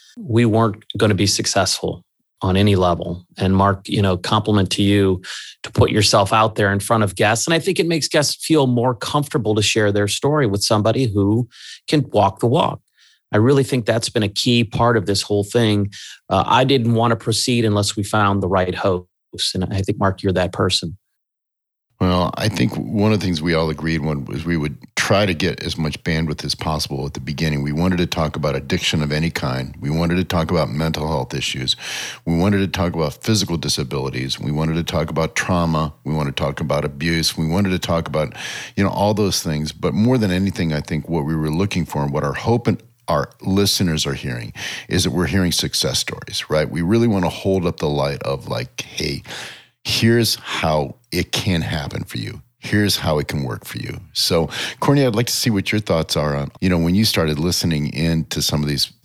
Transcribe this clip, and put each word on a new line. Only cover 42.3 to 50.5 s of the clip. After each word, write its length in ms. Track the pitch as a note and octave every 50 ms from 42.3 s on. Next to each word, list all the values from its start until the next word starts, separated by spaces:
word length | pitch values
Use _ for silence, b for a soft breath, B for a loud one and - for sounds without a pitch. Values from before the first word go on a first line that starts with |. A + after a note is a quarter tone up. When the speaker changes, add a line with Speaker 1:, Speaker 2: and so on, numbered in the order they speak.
| C2+
Speaker 2:
hope 320 | - - - A#2 A#2+ - -
and 140 | G2+ - - - _ _ - -
our 220 | E2+ D2 C2 - - -
listeners 680 | - F#2+ F#2+ G2 G2+ G2 - - G#2 F2 D#2+ D2+ - D2
are 60 | C#2
hearing 400 | C2 - C2+ B1 A#1+ A1+ - - B B B B B B B
is 140 | - F#2 F2
that 80 | -
we're 160 | - F2 F2+ D#2+
hearing 240 | C#2+ G2 F#2 F2
success 480 | E2 - - F#2 - - - - - -
stories, 500 | - - - - - - - - - -
right? 220 | D2+ D2+ D2+ -
We 100 | - D#2+
really 260 | E2+ E2+ A2 A#2 A#2 A#2
wanna 220 | G#2 G2 F2+ E2
hold 380 | D#2+ - - G2+ F#2+ F#2+ E2+ F2
up 100 | E2 -
the 120 | - D2+
light 340 | D2 C#2+ C#2 C#2+ C#2+ C2+ -
of, 240 | - C#2 C#2 - -
like, 340 | - - - - - -
"Hey, 400 | - - - - E2 D#2 D2 C2 - B B B B B B B B B B B -
here's 520 | - G2+ - - A2+ A#2 A#2+ A#2 A2 -
how 600 | - - -